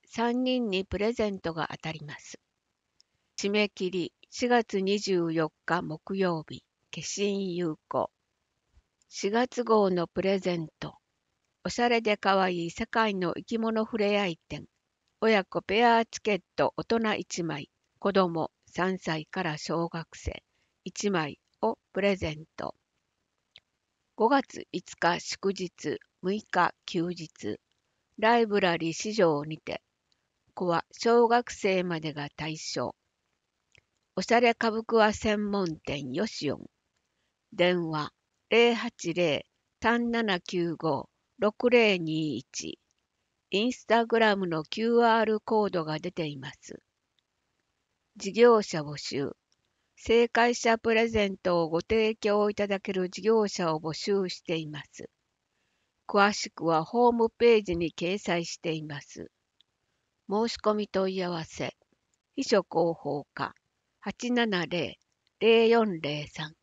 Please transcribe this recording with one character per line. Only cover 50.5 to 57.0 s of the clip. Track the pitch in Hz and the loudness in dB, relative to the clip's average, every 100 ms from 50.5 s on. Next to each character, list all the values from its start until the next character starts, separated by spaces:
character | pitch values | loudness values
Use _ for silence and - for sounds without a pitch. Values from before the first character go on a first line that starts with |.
| 247 | 2
者 | 233 226 | 0 2
プ | 226 | 2
レ | 220 233 | 2 2
ゼ | 220 202 | 2 0
ン | 190 | -2
ト | 185 175 | 0 0
を | 165 | 2
ご | 165 | -2
提 | - 220 220 220 | 0 0 2 0
供 | 208 208 208 | 0 2 0
い | 208 | 0
た | 202 | -2
だ | 196 | -2
け | - | -4
る | 190 180 | -4 -4
事 | 185 | -2
業 | 196 226 202 | 2 2 2
者 | - 175 | 0 -2
を | 156 | -2
募 | 160 | -4
集 | 151 - 196 185 | -6 -2 0 -2
し | - | -6
て | - 165 | -6 -4
い | 151 | -4
ま | 147 143 | -12 -14
す。 | - - _ _ _ _ _ _ _ _ _ - | -18 -18 _ _ _ _ _ _ _ _ _ -2
詳 | 208 202 | 4 4
し | 202 214 | 2 -8
く | - | -4
は | 160 160 | 0 0
ホ | 165 233 | 0 2